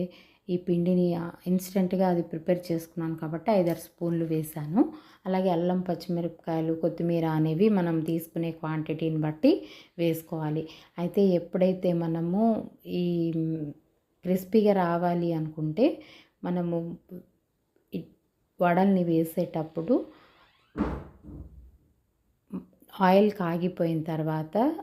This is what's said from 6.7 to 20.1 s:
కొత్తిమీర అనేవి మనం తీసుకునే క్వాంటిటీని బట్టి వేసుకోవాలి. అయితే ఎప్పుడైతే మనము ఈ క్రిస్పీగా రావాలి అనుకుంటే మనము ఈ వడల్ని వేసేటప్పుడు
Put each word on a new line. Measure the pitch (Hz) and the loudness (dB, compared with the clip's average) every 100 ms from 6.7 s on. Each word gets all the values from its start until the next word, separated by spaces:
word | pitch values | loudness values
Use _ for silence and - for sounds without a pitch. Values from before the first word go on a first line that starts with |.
| 165 | 0
కొత్తిమీర | 165 160 170 170 160 | -2 -2 0 0 0
అనేవి | 156 156 160 220 | 2 0 4 4
మనం | 196 170 165 | 4 2 0
తీసుకునే | 156 165 - 165 165 | -2 -4 -4 -6 -6
క్వాంటిటీని | 160 156 156 156 156 165 156 | -6 -6 -4 -4 -4 -2 0
బట్టి | 156 156 277 381 - - - - | -2 2 2 2 -4 -20 -20 -4
వేసుకోవాలి. | 170 160 - 160 151 156 156 - - - | -2 -2 -6 -6 -4 -4 -6 -14 -18 -8
అయితే | 175 202 196 | -2 2 4
ఎప్పుడైతే | 175 175 190 185 185 180 | 2 0 0 2 2 0
మనము | 170 165 165 170 190 226 214 - - 175 | 0 0 -2 0 2 2 0 -4 -14 -6
ఈ | 180 175 170 165 165 160 160 147 - _ _ _ _ 175 | -2 0 0 0 -2 -2 -4 -6 -12 _ _ _ _ -2
క్రిస్పీగా | 185 185 220 208 | -2 2 4 6
రావాలి | 196 170 170 175 175 170 | 4 2 2 0 0 0
అనుకుంటే | 160 156 156 156 156 294 320 - - _ _ | -2 -4 -4 -4 2 0 0 -12 -20 _ _
మనము | 175 180 175 170 170 175 _ 180 - _ _ _ _ _ _ | -6 -4 -2 -4 -6 -12 _ -20 -20 _ _ _ _ _ _
ఈ | 175 - _ _ _ _ - | -12 -12 _ _ _ _ 0
వడల్ని | 175 175 196 190 | 2 4 4 4
వేసేటప్పుడు | 170 165 165 - 160 160 156 170 165 311 - | 4 2 0 -2 -4 -4 -6 -6 0 0 0